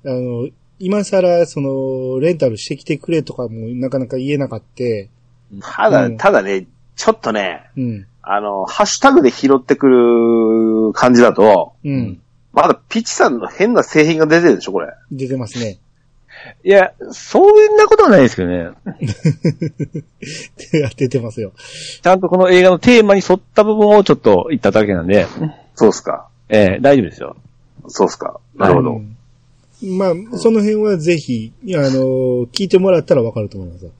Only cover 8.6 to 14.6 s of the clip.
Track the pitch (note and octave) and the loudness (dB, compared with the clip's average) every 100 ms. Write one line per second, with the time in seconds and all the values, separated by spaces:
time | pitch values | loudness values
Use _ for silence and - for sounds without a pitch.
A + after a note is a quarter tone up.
8.6 | F#2+ - G#3 - C#4 C4+ C3 - C3+ C#3 | -8 -4 -4 2 4 4 2 0 0 0
9.6 | B2+ C#3 C3+ B2+ A#2+ A#2 A#2 A#2 A2+ A2+ | 0 0 4 4 4 2 2 2 2 0
10.6 | A2 A2 A2 - B2+ A#2+ A#2 G#2+ A2 F#2+ | 0 0 -2 0 2 6 4 6 4 4
11.6 | D#2 _ D3 C3+ A2+ G2 _ _ _ - | 0 _ -8 -6 -6 -10 _ _ _ 0
12.6 | E3 - _ A3+ A3+ - A#3 A#2+ - - | 0 0 _ -8 -6 -2 -2 -2 -8 -4
13.6 | G#3 A3 - D#3 D3+ D#3+ D#3 E3 E3+ G2 | 0 0 0 0 0 2 2 4 2 0